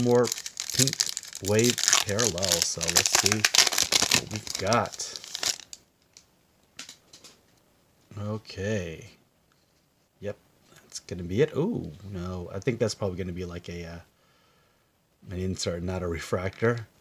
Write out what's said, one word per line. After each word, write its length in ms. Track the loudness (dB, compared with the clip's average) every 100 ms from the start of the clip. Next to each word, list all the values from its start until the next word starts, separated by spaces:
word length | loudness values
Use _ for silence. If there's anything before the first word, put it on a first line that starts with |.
more 240 | 4 4 4 -2 -10 -10 -6
pink 220 | 2 2 2 -2 -2 -10 -6 0
wave 280 | 4 4 4 4 4 4
parallel. 380 | 0 0 0
So 380 | 2 2 2 -2
let's 380 | 2 4 4 4
see 160 | 4 4
what 920 | 6 6 6 4 2 2 4 2 0
we've 220 | -8 -8 -4
got. 580 | 0 2 0 -6 -12 -12 -12 -6 -4 -6 -8 -20 _ _ _ -20 _ _ _ _ _ -18 -18 -18 _ -20 -20 -20 _ _ _ _ _ _ -16 -10
Okay. 920 | -6 -6 -8 -6 -2 -2 -4 -10 -16 -20 _ _ _ _ _ _ _ _ _ _
Yep, 160 | -10 -10 _ _ _
that's 260 | -20 -18 -18
gonna 240 | -10 -8
be 180 | -2 2
it. 140 | 2 2
Ooh, 360 | -2 -2 -6 -12 -12
no, 380 | -8 -6 -6 -8
I 60 | -6
think 200 | -2 0
that's 160 | 0 0
probably 220 | -4 -4
gonna 140 | -6
be 140 | -6 -8
like 240 | -10 -10
a, 160 | -10 -10
uh, 140 | -12 -16 _ _ _ _ _ _ _ _ _ _ _ -10
an 100 | -4
insert, 440 | -4 -2 -4 -4
not 180 | -4 -2
a 40 | -2
refractor. 800 | -4 -2 -2 -2 0 0 0 -4 _